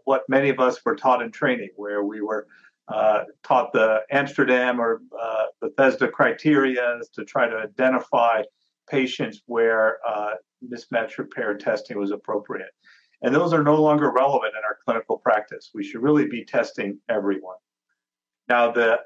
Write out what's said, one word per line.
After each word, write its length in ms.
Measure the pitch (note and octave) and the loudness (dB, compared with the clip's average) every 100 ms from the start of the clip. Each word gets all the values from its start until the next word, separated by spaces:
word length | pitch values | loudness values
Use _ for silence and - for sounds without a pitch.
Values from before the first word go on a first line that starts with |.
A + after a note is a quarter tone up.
what 200 | C3+ C3 - | 0 0 2
many 220 | C3+ C#3 | 2 2
of 100 | B2+ | 2
us 240 | B2+ A#2+ A#2 | 0 0 -4
were 100 | G#2+ | 0
taught 260 | C3 A#2+ | 2 2
in 100 | A2+ | -2
training, 380 | - C#3+ A#2 G2 F#2 | -2 -2 -2 -6 -12
where 260 | G#2 G#2 | -6 -4
we 180 | G#2 G#2+ | -4 -4
were, 240 | G#2 G#2+ - _ _ _ - | -4 -6 -8 _ _ _ -8
uh, 340 | A2 G#2+ G#2+ - - | 0 2 2 -2 -12
taught 300 | - B2+ A#2+ | 0 2 2
the 280 | A#2+ A2 A2 - | 2 2 2 0
Amsterdam 680 | C#3 C3+ - B2+ B2+ B2 B2 | -2 0 0 2 2 2 0
or, 220 | A#2 A2+ - A2+ | -2 -2 -6 -10
uh, 260 | A2+ A2 G#2+ - | -6 -4 -4 -6
Bethesda 480 | A2+ - C3+ - B2 | -6 2 2 2 -2
criteria 920 | - B2 - D#3 C#3+ C3+ B2 A#2+ A#2+ A2+ | 0 0 0 2 2 2 0 -2 -4 -10
to 120 | - - | -14 -6
try 220 | C3+ A#2 | -2 -2
to 100 | A2 | -2
identify 840 | G#2+ - C3 B2+ - B2+ A#2 A2 - _ _ _ - | -8 -2 0 0 0 2 2 2 -4 _ _ _ -4
patients 540 | D3 B2+ - A2+ G#2+ - | -2 -2 -4 -8 -10 -6
where, 520 | A#2 A2+ A2+ A2 A2 A#2 | 0 2 2 2 0 -4
uh, 260 | G#2+ G#2 - - _ A#2+ | -4 -6 -8 -12 _ -16
mismatch 460 | A#2+ - A#2 A2 - | -16 -4 -4 -4 -8
repair 380 | - C3 A2 G#2 | -10 -6 -4 -4
testing 400 | A2+ G#2+ - G#2 | -4 -4 -6 -6
was 140 | G2+ | -4
appropriate. 580 | G#2 - G#2 - G2 F#2+ _ _ _ _ _ | -6 -6 -8 -6 -10 -12 _ _ _ _ _
And 100 | B2 | 0
those 180 | D3 E3+ | 2 2
are 120 | D#3+ | 2
no 180 | D3 D#3 | 4 4
longer 300 | D3+ D3 C#3+ | 4 4 2
relevant 420 | B2+ C#3 C3+ A2 A2 | 2 2 2 -2 -4
in 80 | |
our 140 | G#2+ - - | -8 -6 -4
clinical 320 | A2+ - - | -4 -4 -2
practice. 540 | B2 G#2+ - - - | 0 0 -2 -14 -14
We 100 | G#2+ | -10
should 200 | G2 A2+ | -10 -2
really 240 | C3+ D3+ G#2 | 2 2 2
be 180 | A#2 - | -4 -2
testing 540 | B2 G#2+ - G2+ G2+ - | -2 -2 -4 -8 -8 -4
everyone. 460 | G#2+ G2 F#2 F#2 F#2 _ _ _ _ _ _ _ _ - | -2 -2 -4 -8 -18 _ _ _ _ _ _ _ _ 0
Now, 240 | A#2+ A#2 | 2 4
the 280 | A#2+ A2+ A#2 | 2 2 2